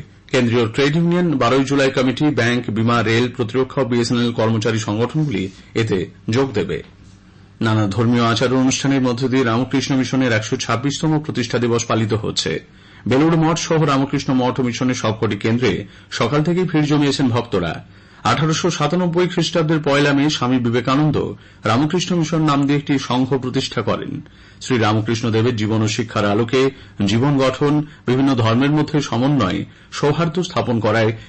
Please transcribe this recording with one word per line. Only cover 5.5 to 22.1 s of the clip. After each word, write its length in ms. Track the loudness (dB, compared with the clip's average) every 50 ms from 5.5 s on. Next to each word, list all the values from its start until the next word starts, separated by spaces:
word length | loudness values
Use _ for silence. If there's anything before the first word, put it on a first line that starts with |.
| -8 -14 -18 -6 -4
এতে 360 | -2 0 0 0 -2 -2 -4 -10 -10 -6 -2
যোগ 240 | 0 0 0 0 -2
দেবে। 300 | -4 -4 -4 -6 -8 -8 -14 -20 -20 -20 -20 -20 -20 -20 -20 -20 -20 -20 -18 -8 -4
নানা 260 | -2 0 2 2 0
ধর্মীয় 360 | 0 0 0 2 2 2 2 2
আচার 300 | 2 2 0 0 2 2
অনুষ্ঠানের 480 | 2 2 2 0 0 0 0 0 2
মধ্য 260 | 0 0 0 -2 -2
দিয়ে 160 | 0 0 0 2
রামকৃষ্ণ 520 | 2 0 0 -2 -2 -2 -2 -2 0 0
মিশনের 360 | 0 0 0 0 0 0 2
একশো 260 | 0 0 -2 -2 -4
ছাব্বিশতম 640 | -4 -2 -2 -2 -2 -2 -4 -4 -2 0 0 0 0
প্রতিষ্ঠা 380 | -2 -4 -4 -4 -2 -2 -2
দিবস 280 | 0 0 0 0 0 0
পালিত 280 | 0 0 0 0 0 -2
হচ্ছে। 520 | -2 -4 -4 -6 -4 -4 -4 -4 -6 -8 -12 -20 -20 -20 -20 -20 -8 -2
বেলুড় 280 | 0 2 4 4 4 4
মঠ 220 | 4 2 2 0
সহ 260 | -2 -2 0 0 2 2
রামকৃষ্ণ 500 | 2 2 0 0 0 -2 -4 -2 0 0
মঠ 260 | 0 0 0 0 0
ও 40 | -2
মিশনের 320 | -2 -2 -2 -2 -2 -2
সবকটি 420 | -2 -2 -4 -2 -2 -2 -2 -2
কেন্দ্রে 480 | -2 0 0 0 2 2 0 0 -2 -6 -12 -18 -20 -16 -10
সকাল 320 | -4 -4 -2 0 0 0 0
থেকেই 200 | 0 0 0 0
ভিড় 200 | 0 0 0 2
জমিয়েছেন 460 | 2 2 2 2 2 0 0 0 0
ভক্তরা। 560 | 0 -2 -2 -2 -2 -2 -2 -4 -6 -8 -14 -18 -20 -20 -20 -20 -12 -4 -2
আঠারোশো 460 | 0 0 0 0 0 0 0 -2 -2
সাতানব্বই 580 | -2 -2 -2 -2 0 -2 -2 0 0 0 0
খ্রিস্টাব্দের 520 | 0 0 -2 -2 0 0 0 0 2 0 0 2
পয়লা 300 | 2 2 4 4 2 2
মে 160 | 2 2 0
স্বামী 280 | 0 0 0 0 0
বিবেকানন্দ 760 | 0 0 0 0 0 0 0 2 2 2 2 2 0 -2 -4 -6 -12 -16 -20 -14 -6 -2
রামকৃষ্ণ 520 | 0 2 2 2 0 0 -2 -2 0